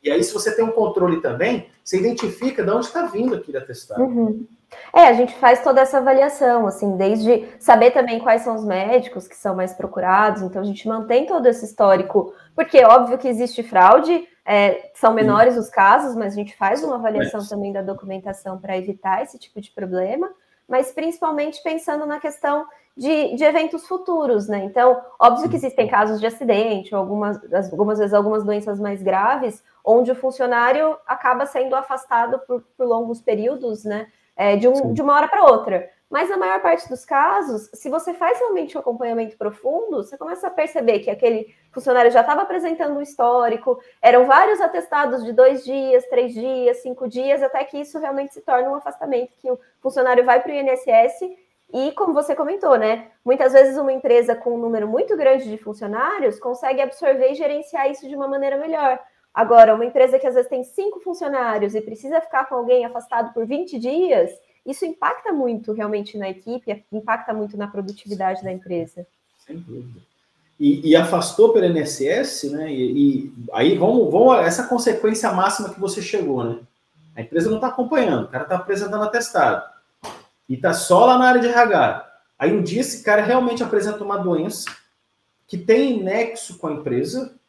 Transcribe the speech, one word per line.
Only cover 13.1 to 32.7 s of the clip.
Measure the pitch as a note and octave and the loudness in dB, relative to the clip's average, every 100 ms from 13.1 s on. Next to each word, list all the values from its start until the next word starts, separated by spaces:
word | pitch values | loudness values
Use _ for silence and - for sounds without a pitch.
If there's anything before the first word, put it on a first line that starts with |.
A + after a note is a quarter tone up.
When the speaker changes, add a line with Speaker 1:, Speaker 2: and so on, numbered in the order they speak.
| B3 | -2
Speaker 2:
que | C4+ | -4
existe | A3+ B3 - | -4 -4 -6
fraude, | A#3 F#3+ F#3 B3+ D#4+ F4 F4 _ - | -2 4 8 6 4 -2 -2 _ 0
é, | G#3 G3+ F#3 - | 2 2 0 -8
são | - A3+ | 0 2
Speaker 1:
Sim. | A3+ | 4
Speaker 2:
menores | G#3+ G#3 A#3+ A#3+ | 2 6 4 4
os | - | -4
casos, | - G3 B3+ C#4+ | 2 4 4 2
mas | A3+ G3+ | -6 -6
a | G#3 | -6
gente | G#3 - | -10 -4
faz | G3 C4 | -2 -2
uma | D#4 | -4
avaliação | B3 A3+ - - G#3+ | -4 -4 -2 -4 -6
Speaker 1:
Sim. | G3+ | -8
Speaker 2:
também | G3+ G3+ | -8 -8
da | G3 | -8
documentação | F#3+ G3 G3 F#3+ G3 G3 G3 F#3 | -8 -10 -10 -12 -12 -12 -12 -12
pra | F#3+ F#3 | -8 -8
evitar | F#3+ G3 F#3+ F#3+ | -6 -8 -4 -4
esse | C#4 B3+ | -4 -14
tipo | - G#3+ | -20 -20
de | G#3 | -18
problema, | - F#3+ F3+ F#3 C4+ F#4+ F#4 _ _ _ | -12 -6 -4 -4 -4 -6 -10 _ _ _
mas | B3+ C4 | -2 -2
principalmente | - D#4+ E4+ D#4+ D4 D4+ D4 | -4 -6 -4 -4 -4 -6 -6
pensando | E4 D#4+ D#4+ D4 D4+ | -8 -6 -6 -6 -6
na | D4 | -6
questão | D4+ D4 C#4+ D4 D4+ _ _ - | -8 -6 -4 -4 -6 _ _ -8
de, | C4 D#4 C#4 | -2 0 -2
de | A#3+ | 2
eventos | D4+ D#4 E4 E4 - | 2 2 -2 -6 -8
futuros, | F#4 F#4 E4 C#4+ G#3+ G#3 | -8 -4 -2 0 -2 -2
né? | G3+ | -6
Então, | G3 B3 B3+ B3 - - | -2 4 4 4 -4 2
óbvio | A#3+ A#3+ C4+ | 2 2 -2
que | C#4 | -4
Speaker 1:
Sim. | C4 | -2
Speaker 2:
existem | C4 G#3+ | -2 0
casos | G#3+ G#3+ G#3+ | 0 0 -2
de | A3 | -4
acidente, | A3+ A#3+ G3+ A3+ G3+ F#3+ | -4 -2 0 0 -4 -4
ou | G3+ | -6
algumas, | F#3+ G#3 G#3 G3+ - | -4 -4 -4 -6 -4
as-, | F3+ F#3 | -4 -4
algumas | E3+ G#3 G#3+ | -2 -2 0
vezes | G3+ | 0
algumas | G#3 G3+ G#3+ | 2 2 -2
doenças | G#3 G#3 G#3 G3+ | -2 -4 -6 -6
mais | G#3 G3 | -6 -4
graves, | F#3+ F#3+ G#3+ C#4 B3 G#3 _ _ | -2 0 0 0 -4 -8 _ _
onde | - A3+ B3 | 2 2 2
o | B3 | -2
funcionário | C4 B3+ B3 A#3+ A#3+ C#4+ D#4 D4+ | -4 -4 -2 0 2 2 0 -4
acaba | - B3+ B3+ B3 | -8 -4 -2 -2
sendo | C#4 C4+ C4 | -2 -4 -2
afastado | C4 C4+ C4 - A#3 A#3 C4 - | -4 -4 -10 -2 -2 0 -4 -4
por, | B3 _ | -8 _